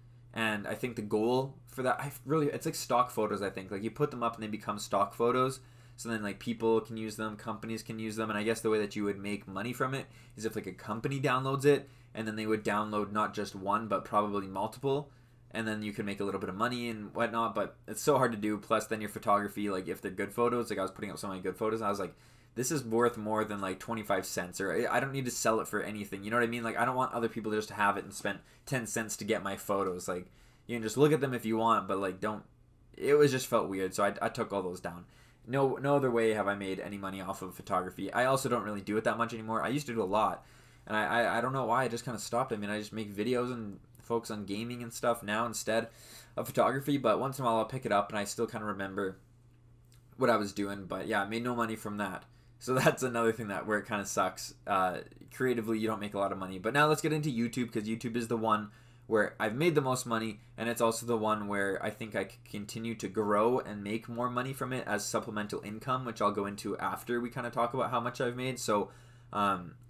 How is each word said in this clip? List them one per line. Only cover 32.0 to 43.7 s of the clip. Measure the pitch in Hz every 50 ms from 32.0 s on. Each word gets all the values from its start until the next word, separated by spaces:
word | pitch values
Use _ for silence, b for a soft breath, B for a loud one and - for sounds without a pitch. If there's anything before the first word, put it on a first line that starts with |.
like, | 98 95 92 95
don't. | - 107 107 104 - - - - - _ - - - - -
It | - - 127 143
was | 147 147 143
just | 127 131 127
felt | - 123 110 92 87
weird, | 98 95 95 92 92
so | - 101
I, | 101 101 -
I | - 113
took | - - 110 - 101
all | 101 92
those | 90 90 90
down. | - 90 85 87 87 - b b b b b b b
No, | - 123 139 139 135 127
no | - 127 139 143
other | 139 131 127
way | 117 117 113 110 110
have | 107 101 101
I | 101
made | 101 98 95 95 92
any | - 92 101 98
money | 98 95 95 98 92
off | 90 98 -
of | 95 92 -
photography. | - - - 101 92 90 92 - - 95 95 -
I | 117 123
also | 131 135 131 135 135
don't | 123 120 98
really | 104 107 101 92
do | - 104 110
it | 110
that | 120 107
much | 110 117 117 117
anymore. | 113 110 110 113 110 69
I | 95
used | 127 147 143
to | - 117
do | 113 101
a |
lot, | 92 98 107 107 98 87 - B B B B B B B B B
and | B 107
I, | 107 107 - - 120 117
I, | 95 90 113
I |
don't | 117 127 131
know | 135 127
why. | 107 117 127 131
I | 120
just | 113 117 -
kinda | 139 117 101
stopped. | - - - 120 131 131 117
I |
mean, | 104 104 101
I | 104 107
just | 104 104 -
make | 110 110 104 101
videos | 98 107 120 127 120 123 123
and | 127 120 110 101